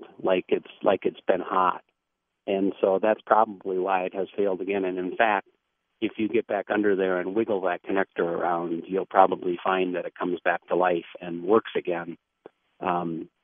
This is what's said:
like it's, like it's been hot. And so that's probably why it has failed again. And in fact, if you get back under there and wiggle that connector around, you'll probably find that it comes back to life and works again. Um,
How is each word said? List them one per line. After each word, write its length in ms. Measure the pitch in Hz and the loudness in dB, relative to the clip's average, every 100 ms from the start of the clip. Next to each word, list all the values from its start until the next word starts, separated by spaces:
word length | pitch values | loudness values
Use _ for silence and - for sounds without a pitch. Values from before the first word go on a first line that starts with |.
| - - | -6 -4
like 220 | - 92 - | 0 0 2
it's, 220 | 95 - - | -2 -4 -4
like 240 | - 95 92 | 0 2 0
it's 160 | - - | -4 -2
been 140 | 92 | -2
hot. 420 | 85 92 92 - _ _ _ _ _ _ - | 0 2 2 0 _ _ _ _ _ _ -4
And 260 | 98 98 - | 0 0 2
so 160 | 101 95 | 2 2
that's 220 | 107 110 | 2 0
probably 560 | - 107 113 95 98 92 | 2 4 2 -2 -6 -2
why 260 | 92 95 92 | 0 0 -2
it 80 | 98 | -6
has 120 | 92 - | -6 -2
failed 260 | 101 92 | -2 -2
again. 240 | 92 101 92 | -4 -2 -2
And 120 | 92 | -4
in 180 | 90 90 | -4 0
fact, 320 | 113 98 - _ _ _ _ - | 2 0 -4 _ _ _ _ -6
if 120 | 107 - | -6 -2
you 100 | 107 | -2
get 200 | 113 - | 0 0
back 220 | 101 - | -2 -2
under 240 | 107 104 95 | 0 2 2
there 240 | 95 90 | 2 0
and 160 | 90 101 | -2 -2
wiggle 260 | 113 98 | 0 0
that 220 | 90 87 | -2 -4
connector 420 | - 98 95 - 85 | -2 -2 -2 -2 -2
around, 580 | 85 85 85 85 82 85 | 0 0 -2 -2 -6 -4
you'll 180 | 95 92 | -4 2
probably 500 | 98 95 92 90 87 | 6 6 4 -4 -2
find 320 | 95 92 92 90 | 0 0 0 -4
that 100 | 85 | -6
it 100 | - | -6
comes 240 | 90 87 | -4 -2
back 220 | 90 85 - | -2 -2 0
to 80 | 87 | 2
life 300 | 90 85 - - | 2 0 -4 -14
and 220 | 90 85 | -10 -6
works 280 | 87 110 - 87 | 2 2 2 -6
again. 420 | 92 85 85 80 _ _ - _ _ - | -4 -6 -8 -14 _ _ -20 _ _ -6
Um, 480 | 92 85 85 80 87 _ | -2 -2 -2 -6 -10 _